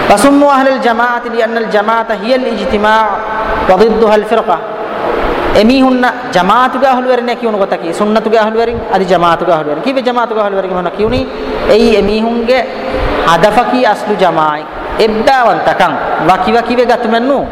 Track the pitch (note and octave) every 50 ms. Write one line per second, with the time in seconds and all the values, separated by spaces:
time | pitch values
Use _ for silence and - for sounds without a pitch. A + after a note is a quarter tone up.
0 | - - G3 G3+ G#3 C#4 C#4+ C#4+ C#4+ C#4+ C#4 C4 C4+ C4+ C4 B3 G3+ A#3+ A3+ A3+
1 | A#3+ B3 A#3+ A#3+ A#3 A#3+ A3+ A#3 A3+ A3 A3+ A#3 A3 G3 F#3 G#3 G#3 A3 A3+ A3+
2 | A3+ A3 A3 F#3+ G3 A#3 C4 B3+ B3+ A#3 A#3 G3+ G3 F3+ - G3+ G#3 G#3+ G#3+ A3
3 | A3 G#3 G3 F#3+ - - - - - - - - - - F#3 F#3 A3 A3+ G#3+ A3
4 | A3+ G#3 G#3+ G#3+ G3+ - A#3 A3+ - - F3 D3 - - - - - - - -
5 | - - - - - - - - - - - G3+ G#3+ A3+ C4 C4+ C4 C4 B3+ B3
6 | B3 B3 A#3 - - - - F#3 F3 F#3+ G#3+ A#3+ B3+ B3+ - B3+ C4 C4+ B3+ B3+
7 | B3 B3+ B3+ A#3 A#3+ A#3+ A#3 A#3+ A#3+ A3+ G#3+ F#3+ G3 F#3 F#3+ - - F3 E3+ -
8 | G#3 G#3 G#3+ A3 G#3+ A3 G#3+ A3+ G#3 A3 A3 A3+ A#3 A#3 A#3+ A3+ - - - F#3+
9 | F#3+ F3 F#3 E3+ F3 E3+ E3 D#3+ E3+ F3 F3 D#3 D#3 D3 D3 - - B3+ C4+ C4+
10 | A3 B3 B3 B3 A#3 A3+ A3 A3 G#3 G3+ G3 F#3+ F#3 F3+ F#3 F3+ F3+ E3+ - -
11 | G#3 A3+ B3 C4 C4 - - - - - - - - - F3+ A3 A#3+ A#3+ A3 G3+
12 | G3 G3+ G#3+ A3 A3 A#3 A#3 A#3 A#3 A#3 B3+ B3+ A3+ - - - - - - -
13 | - - - - - - E3+ D#3+ E3+ G#3 G#3 A#3+ A#3+ A#3+ - B3+ B3+ G#3+ G3+ -
14 | - G#3+ G#3+ F3+ F#3+ F3 D#3+ D#3+ D#3 D#3 D3+ D3+ D#3 - - - - - - -
15 | G#3+ A3+ G#3+ G#3+ A3+ D4 C4+ B3+ A#3+ G#3+ F3+ - F#3 E3+ - - F#3 E3 C#3 A#2+
16 | - - - - D3+ D#3+ F#3 - - A3+ A3 A#3 A3+ A#3 B3 B3 B3 A3+ A#3+ A3+
17 | A#3+ A3 A3+ A#3 A#3+ C4+ C#4+ A#3 - -